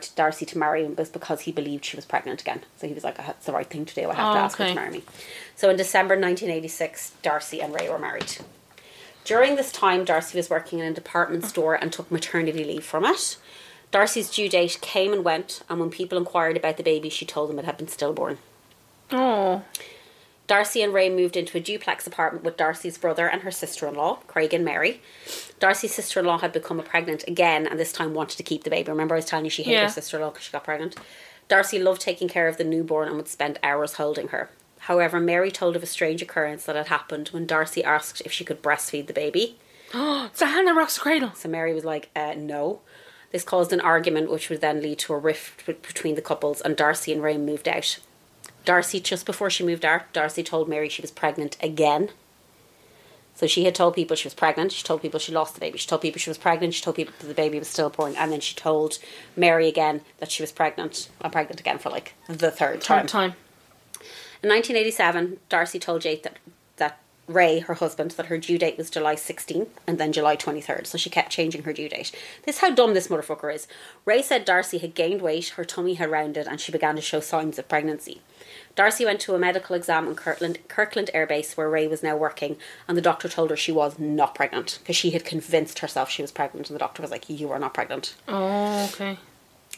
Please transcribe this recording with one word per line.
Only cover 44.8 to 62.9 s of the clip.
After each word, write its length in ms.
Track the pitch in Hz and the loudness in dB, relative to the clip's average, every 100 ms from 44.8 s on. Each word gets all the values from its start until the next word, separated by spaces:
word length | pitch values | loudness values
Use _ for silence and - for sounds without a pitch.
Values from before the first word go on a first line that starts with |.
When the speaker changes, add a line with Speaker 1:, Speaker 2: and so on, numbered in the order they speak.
Speaker 1:
lead 160 | 151 147 | -2 -4
to 160 | - | -4
a 40 | 147 | 0
rift 460 | 156 156 - - | 0 -2 -6 -10
be-, 80 | - | -8
between 440 | 156 - - 160 151 | -8 -10 -4 -2 -2
the 40 | |
couples, 400 | - 151 147 147 | -2 -2 0 0
and 160 | 151 151 | 0 2
Darcy 380 | 151 156 - | 2 2 -2
and 80 | 156 | -2
Ray 160 | 151 151 | 0 0
moved 280 | 147 147 165 | -2 -2 -2
out. 300 | - - - - _ _ _ - - - | -2 -2 -6 -10 _ _ _ -20 -4 4
Darcy, 340 | 180 175 190 | 4 4 -2
just 240 | - 180 | -2 -4
before 240 | - - 202 | -4 -2 -2
she 160 | - | 0
moved 220 | 175 165 160 | 0 2 2
out, 260 | 170 - | 2 0
Darcy 300 | 165 156 175 | -2 -2 -2
told 260 | 165 160 160 | -2 0 0
Mary 220 | 151 151 | -2 -2
she 100 | - | -6
was 100 | 151 | -10
pregnant 460 | - 156 147 147 - | -2 -2 0 -4 -4
again. 480 | 160 156 151 151 202 - _ _ _ _ _ _ _ - - - _ | -4 2 4 4 0 -4 _ _ _ _ _ _ _ -20 -20 -20 _
So 120 | - 156 | -2 2
she 180 | 180 | 4
had 100 | 180 | 4
told 200 | 180 175 | 6 4
people 220 | 175 160 160 | 4 0 -2
she 100 | 143 | -4
was 80 | |
pregnant, 360 | - 160 156 190 | 2 2 2 0
she 140 | - | -2
told 160 | - 160 | -2 -2
people 180 | 156 156 | -2 -6
she 140 | - | -2
lost 220 | 160 156 | 0 -2
the 60 | - | -4
baby, 180 | 160 - | -8 -6
she 100 | - | -2
told 140 | 160 | 0
people 160 | 160 - | 0 -4
she 100 | 165 | -6
was 80 | 156 | 0
pregnant, 380 | 180 165 175 | 2 2 0
she 80 | 170 | -2
told 140 | 170 156 | -4 -4
people 180 | 156 - | -6 -8
that 80 | 147 | -6
the 60 | |
baby 260 | 147 151 151 | 0 0 0
was 100 | 151 | -4
stillborn, 480 | - 147 156 147 147 | -2 0 0 -2 0
and 140 | 156 | -2
then 100 | 151 | -2
she 140 | - | -4
told 440 | - 160 156 156 - - - - | -2 2 2 2 -2 -10 -20 -10
Mary 320 | - 175 165 160 | 4 6 6 6
again 360 | 160 156 151 - - | 4 2 0 -6 -12
that 120 | 160 | -6
she 120 | - | -6
was 100 | 156 | -4
pregnant, 560 | - 156 - 156 - - - | 0 0 0 -6 -8 -12 -8
and 100 | 160 | -2
pregnant 260 | 165 151 165 | -2 -2 -4
again 200 | - - | -4 -2
for, 100 | 131 | -4
like, 240 | 131 - - - | -6 -8 -14 -12
the 220 | 160 165 | 0 0
third 320 | - 143 160 | 2 0 0
time. 180 | - | 4